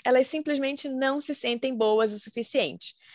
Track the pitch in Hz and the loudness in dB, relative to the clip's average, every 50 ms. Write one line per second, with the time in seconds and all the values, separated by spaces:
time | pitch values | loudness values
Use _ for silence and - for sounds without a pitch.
0 | - 254 247 254 262 - - 311 302 302 294 277 269 269 285 285 - 285 262 262 | 0 2 4 4 4 2 0 -4 -2 0 0 0 0 -2 -4 -4 -6 -6 -4 -2
1 | 269 269 277 294 294 - 294 - - 240 240 233 254 262 262 220 220 214 214 220 | 0 0 0 -2 -4 -6 -8 -6 -4 -4 -4 -2 -2 -2 0 2 2 4 4 4
2 | 226 220 208 208 - 208 - 233 226 - - 277 202 147 160 175 - - - _ | 4 2 0 -4 -12 -10 -6 -8 -6 -2 0 0 0 0 -2 -6 -10 -10 -10 _
3 | _ - | _ -20